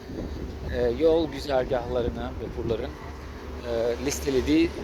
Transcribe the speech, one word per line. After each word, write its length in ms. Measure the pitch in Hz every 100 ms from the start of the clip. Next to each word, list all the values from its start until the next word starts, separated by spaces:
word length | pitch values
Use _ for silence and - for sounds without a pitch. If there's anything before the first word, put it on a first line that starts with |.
| - - - - - - -
e, 140 | 127 120
yol 440 | 123 160 160 151
güzergahlarına, 1000 | 139 143 131 120 127 120 123 120 117 123 127
vapurların, 480 | 107 123 117 110 135 - - - - - - - 120
e, 260 | 117 120 120 135
listelediği 640 | 139 147 131 123 156 170 -